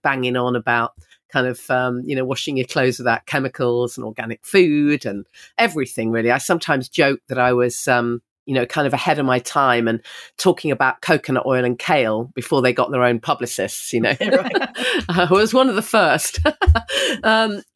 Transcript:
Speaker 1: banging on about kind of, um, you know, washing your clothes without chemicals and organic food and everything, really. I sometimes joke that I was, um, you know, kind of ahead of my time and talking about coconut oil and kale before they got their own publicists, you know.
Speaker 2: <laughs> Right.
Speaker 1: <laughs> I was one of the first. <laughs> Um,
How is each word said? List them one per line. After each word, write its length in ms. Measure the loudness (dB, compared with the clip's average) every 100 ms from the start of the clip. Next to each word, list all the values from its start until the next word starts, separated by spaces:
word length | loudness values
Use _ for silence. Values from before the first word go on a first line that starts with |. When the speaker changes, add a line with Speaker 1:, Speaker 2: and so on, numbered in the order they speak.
Speaker 1:
banging 340 | -2 -2 -2 0
on 200 | 0 -2
about 380 | 0 0 0 -6 -20 _ _
kind 160 | -2 -2
of, 240 | -4 -4
um, 320 | -2 -2 -4 -6
you 100 | -4
know, 100 | -4
washing 320 | -4 -4 -4
your 80 | -4
clothes 320 | 0 0 0
without 300 | -2 -2 -2
chemicals 720 | -4 -4 -2 -2 0 -2 -6
and 80 | -12
organic 380 | -10 -10 -10
food 600 | 0 4 4 4 2 0 -4
and 220 | -8 -10 -20 -14 -2
everything, 500 | 0 0 -6 -4 -2
really. 220 | 0 2
I 60 | 2
sometimes 500 | 2 -2 0 -2 -2
joke 300 | 0 2 2 _
that 100 | 0
I 160 | 2
was, 340 | 4 0 -2 0
um, 340 | 2 0 -4 -10 _ -4
you 80 |
know, 120 | -2 -2
kind 220 | 0 0
of 60 |
ahead 260 | 0 0 0
of 60 | 2
my 140 | 0
time 500 | 0 0 2 2 2
and 120 | -2 -6 -20 -20 0
talking 340 | 2 2 0
about 300 | 0 0 -2
coconut 440 | 0 0 2 -2 0
oil 200 | 0 0
and 120 | -2
kale 540 | 0 2 2 0 -4
before 280 | -10 -2 2
they 100 | 2
got 200 | 2 0
their 120 | 2
own 160 | 2 2
publicists, 720 | -2 -4 -4 -4 -6 -6 -4
you 80 | -2
know. 140 | 0 0
Speaker 2:
<laughs> 40 |
Right. 340 | 0 0 0 -4
Speaker 1:
<laughs> 540 | -4 -6 -4 -4 -2
I 180 | 0 2
was 240 | 4 4
one 140 | 2 2
of 80 | 0
the 60 |
first. 580 | 0 2 2 2 -2 -2
<laughs> 60 | -2 0 4 4 2 -4 -2 -2
Um, 380 | 0 2 0 -4 -6